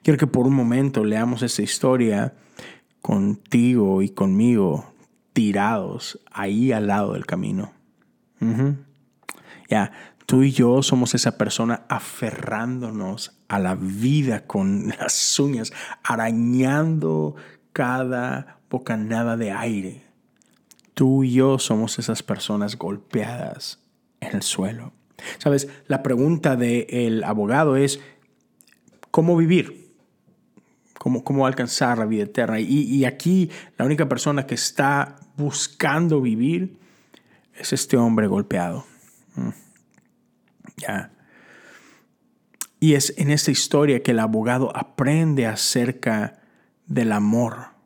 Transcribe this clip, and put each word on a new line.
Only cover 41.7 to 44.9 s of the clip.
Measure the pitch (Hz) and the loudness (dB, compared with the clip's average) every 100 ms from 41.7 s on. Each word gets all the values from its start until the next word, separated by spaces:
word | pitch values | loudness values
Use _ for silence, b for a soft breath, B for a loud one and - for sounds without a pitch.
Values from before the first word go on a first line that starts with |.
| B B B B _ _ _ _ _ - _ | B B B B _ _ _ _ _ -16 _
Y | 156 | 4
es | 143 - - | 4 2 -2
en | 143 | 0
esta | 151 - | 2 0
historia | 131 - 147 147 123 | -2 0 2 4 2
que | 127 | 2
el | 117 | 0
abogado | 110 110 110 123 131 - | 0 0 0 0 -2 -4
aprende | - | -10